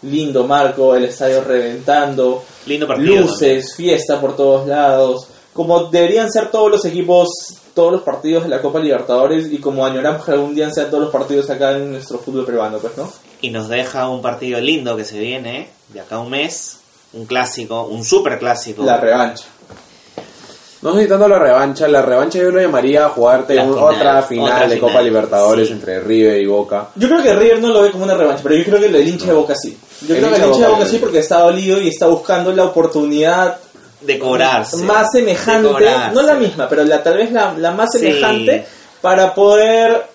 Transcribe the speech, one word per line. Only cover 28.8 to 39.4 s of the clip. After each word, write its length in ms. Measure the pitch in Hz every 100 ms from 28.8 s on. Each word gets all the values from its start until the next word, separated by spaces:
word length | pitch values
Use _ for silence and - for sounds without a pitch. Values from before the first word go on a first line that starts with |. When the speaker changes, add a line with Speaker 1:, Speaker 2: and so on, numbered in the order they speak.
Speaker 1:
que 60 | 208
el 200 | 160 151
hincha 200 | 175 180
de 40 |
Speaker 3:
No. 80 | 156
Speaker 1:
Boca 140 | 147 143
sí. 220 | - - - - 151
Yo 100 | 165
Speaker 3:
El 40 |
Speaker 1:
creo 100 | -
que 80 | 208
el 0 |
Speaker 3:
hincha 60 | 156
de 0 |
Speaker 1:
hincha 120 | 135
de 60 | -
Speaker 3:
Boca 120 | 214
Speaker 1:
Boca 60 | 196
sí, 60 | 233
Speaker 3:
sí. 20 |
Speaker 1:
porque 220 | 233 165
está 200 | 151 170
dolido 400 | 170 180 190 196
y 80 | 185
está 200 | 156 170
buscando 440 | 170 - 180 180
la 140 | 190 180
oportunidad 920 | 180 165 156 147 147 156 180 180 - - - - _
Speaker 2:
De 180 | 143 135
cobrarse. 560 | 131 127 - - - 170
Speaker 1:
más 240 | 185 214 220
semejante, 540 | 247 226 170 220 220 214
Speaker 2:
De 40 |
cobrarse. 420 | 202 214 254 226 226
Speaker 1:
no 60 |
la 120 | 302
misma, 340 | 285 220 165 160
pero 160 | 151
la, 180 | 151 147
tal 140 | 160 185
vez 160 | 226
la, 220 | 233 202 160
la 140 | 165
más 180 | 185 226
Speaker 2:
Sí. 60 | 233
Speaker 1:
semejante 640 | 165 147 - - 113 - - - - -
para 340 | - 185 190
poder 720 | 190